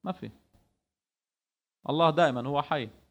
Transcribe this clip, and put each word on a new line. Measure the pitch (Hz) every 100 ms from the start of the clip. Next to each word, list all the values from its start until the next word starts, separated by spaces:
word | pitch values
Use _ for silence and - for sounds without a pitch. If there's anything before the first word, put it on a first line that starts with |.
ما | 190
في، | - 110 - _ _ _ _ _ _ _ _ _ _ _ _ _ _ -
الله | 147 165
دائما | 151 160 123 127
هو | 143
حي. | - 156 113 - _